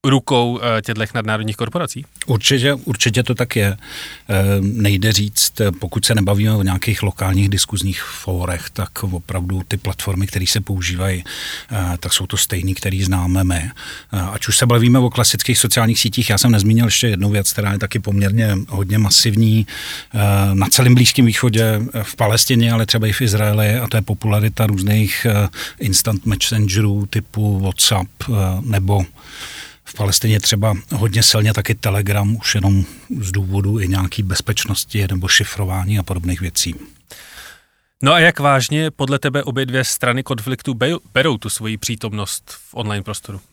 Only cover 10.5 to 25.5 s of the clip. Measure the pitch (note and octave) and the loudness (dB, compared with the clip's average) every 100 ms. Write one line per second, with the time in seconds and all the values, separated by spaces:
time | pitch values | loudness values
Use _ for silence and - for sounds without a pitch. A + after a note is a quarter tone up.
10.5 | A2 F#2+ F#2+ F2 F2+ F#2+ F#2 - - - | -2 -2 -4 -4 -2 -2 -2 -6 -12 -10
11.5 | - - G#2+ F2+ F2 - - F#2 G#2 - | -12 -8 -4 -2 -4 -2 -4 -2 -4 -2
12.5 | G2 F#2+ F#2+ G2 F#2+ F#2+ F#2 F2+ F#2 F#2 | -2 -2 -4 -4 -2 0 0 2 2 2
13.5 | E2+ D#2+ - - - - G2 F#2 G#2 - | 0 -4 -10 -16 -16 -8 -6 -6 -6 -2
14.5 | A2 B2 A#2+ A#2+ B2+ B2 - A2+ - - | 2 4 4 6 6 4 2 0 0 0
15.5 | A#2+ A2+ - A2+ A#2 - - A#2 G#2+ B2+ | 0 2 2 2 2 0 0 0 2 4
16.5 | A2 G2+ A2 A#2 - A#2+ G2 G2+ G#2 G2 | 4 6 4 4 2 0 0 0 0 0
17.5 | - G2+ G2+ G#2 A#2 G#2 G2+ G2+ A2 A2 | -2 -2 -2 -2 -4 -2 0 2 2 2
18.5 | G2 - F#2+ G2 G#2+ G#2 - A#2 G#2+ A2+ | 0 -2 -4 -2 0 4 4 2 4 4
19.5 | A2 G#2 - - - - G#2+ G2+ G2 G2 | 4 0 -6 -12 -12 -6 0 2 4 2
20.5 | G2 - - B2 B2 B2 - A#2+ G#2+ B2+ | 2 2 4 6 6 6 6 4 4 0
21.5 | A2 A2+ G#2+ A#2 A2+ G2+ - A2 A2+ - | 2 2 0 -2 -6 -8 0 2 2 4
22.5 | B2 A#2 A#2 A2 A#2+ A2 G2+ B2 G#2 G#2+ | 4 4 2 2 2 0 0 2 2 2
23.5 | G#2 G#2+ A#2 A2+ A2+ G2+ G2+ A2 G#2 G#2+ | 4 2 2 0 -2 0 -2 0 2 2
24.5 | - A2 G2+ G2 G#2+ G#2 - A#2+ G#2 G2+ | 2 0 2 2 2 2 0 0 2 0